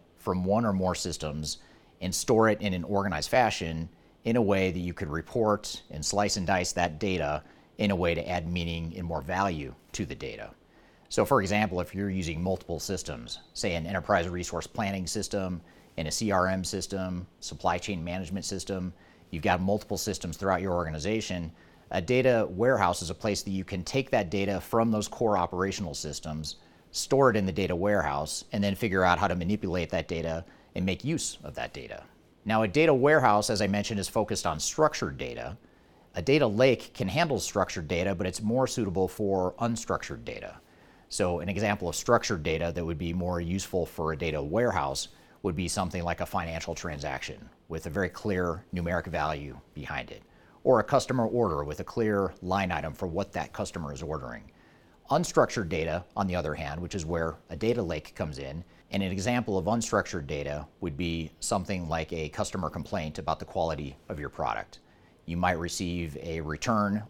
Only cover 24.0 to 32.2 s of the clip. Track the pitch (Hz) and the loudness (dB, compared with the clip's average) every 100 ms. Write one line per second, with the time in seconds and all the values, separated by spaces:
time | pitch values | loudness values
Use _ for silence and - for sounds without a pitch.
24 | 131 117 92 101 98 95 - 117 113 107 | 2 0 2 0 0 -2 0 2 4 2
25 | 101 - 117 101 87 90 98 92 87 71 | -2 0 2 4 2 0 0 0 -6 -6
26 | 76 71 80 78 78 - - - - - | -8 -8 -6 -6 -8 -12 -20 -20 -10 -8
27 | - 139 135 107 95 92 90 87 101 101 | 2 6 6 6 0 0 0 2 2 2
28 | 73 71 78 - - 110 101 95 113 95 | 2 0 -2 -6 -6 0 0 0 0 4
29 | 90 87 98 90 85 104 98 87 82 87 | 6 6 4 0 0 0 0 -2 0 -2
30 | 80 82 82 82 - - - - 92 90 | -2 -4 -2 -4 -8 -20 -10 -2 0 0
31 | 135 165 - - 73 - 123 143 - - | -2 -2 -4 -8 -12 -8 -8 -8 -12 -14
32 | - - | -16 -20